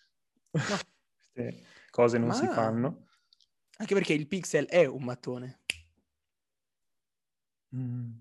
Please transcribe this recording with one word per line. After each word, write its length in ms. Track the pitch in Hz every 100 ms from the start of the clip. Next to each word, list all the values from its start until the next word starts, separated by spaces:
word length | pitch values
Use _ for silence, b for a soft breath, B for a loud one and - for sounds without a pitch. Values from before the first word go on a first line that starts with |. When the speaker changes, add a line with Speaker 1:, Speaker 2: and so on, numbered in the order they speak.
| b _ _ _ _
Speaker 1:
No. 80 | 156
Speaker 2:
<laughs> 260 | 131 196 - _ _ _ _
Queste 320 | 127 120 120 b b b
cose 280 | - 120 117
non 140 | 117
si 140 | 117 -
Speaker 1:
Ma 60 |
Speaker 2:
fanno. 540 | 117 110 113 131 - - _ _ _ _ _ _ -
Speaker 1:
anche 180 | 214
perché 180 | 196 175
il 120 | 151 143
pixel 400 | 185 - 151 139
è 180 | 175 139
un 160 | 131
mattone. 560 | 123 123 - 123 127 - - - - _ _ _ _ _ _ _ _ _ _ _ _ _ _ _ _ _ _ 131
Speaker 2:
Mm. 340 | 123 123 120 113